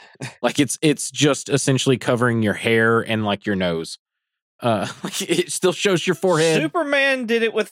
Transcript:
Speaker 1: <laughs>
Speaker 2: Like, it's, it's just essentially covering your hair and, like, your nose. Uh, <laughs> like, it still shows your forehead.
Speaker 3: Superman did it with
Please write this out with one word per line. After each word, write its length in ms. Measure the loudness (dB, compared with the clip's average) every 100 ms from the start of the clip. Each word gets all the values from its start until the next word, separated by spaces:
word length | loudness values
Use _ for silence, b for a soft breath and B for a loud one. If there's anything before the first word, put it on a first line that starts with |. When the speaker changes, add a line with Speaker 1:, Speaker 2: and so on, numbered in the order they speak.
Speaker 1:
<laughs> 40 | B B -18 B
Speaker 2:
Like, 160 | -4 0
it's, 200 | -2 0
it's 280 | 0 0 -4
just 380 | 0 0 0 -2
essentially 480 | -2 2 0 2 0
covering 440 | 0 0 2 2
your 120 | 0
hair 460 | 0 0 2 4 2
and, 240 | 0 -2
like, 220 | -2 -2 -2
your 100 | -2
nose. 420 | 0 -2 -6 -12 _ _ _ _ _ _
Uh, 260 | -2 0 -2 -6
<laughs> 80 |
like, 160 | -8 -6
it 280 | -2 -2 -2
still 200 | -2 -2
shows 340 | 0 0 0 0
your 80 |
forehead. 460 | 0 2 2 4 2
Speaker 3:
Superman 640 | 0 -2 0 0 0 0 -2
did 160 | 0
it 100 | 0
with 160 | -2 -4